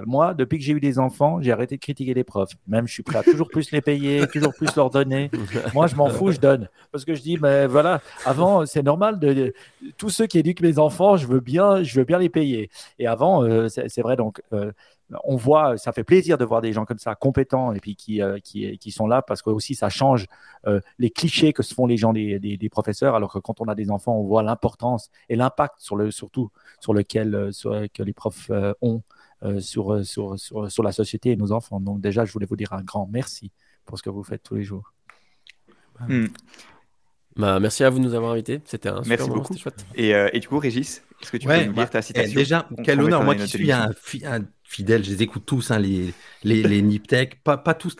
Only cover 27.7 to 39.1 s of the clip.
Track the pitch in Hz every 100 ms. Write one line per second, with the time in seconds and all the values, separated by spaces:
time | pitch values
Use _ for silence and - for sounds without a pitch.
27.7 | 107 104 - 101 - 110 - - 107 101
28.7 | 104 120 113 - _ _ _ 104 101 95
29.7 | 107 98 104 95 - 104 98 - 107 104
30.7 | - 107 95 107 107 127 113 104 110 -
31.7 | 101 98 101 101 101 110 107 98 98 104
32.7 | 101 92 104 95 113 131 - 101 _ _
33.7 | _ - 104 - 101 101 107 - 107 101
34.7 | 98 - _ _ - _ _ _ - _
35.7 | _ _ - 120 120 110 - _ - -
36.7 | _ _ _ _ _ _ - 104 95 107
37.7 | - 135 131 127 117 117 117 113 143 -
38.7 | 120 101 98 120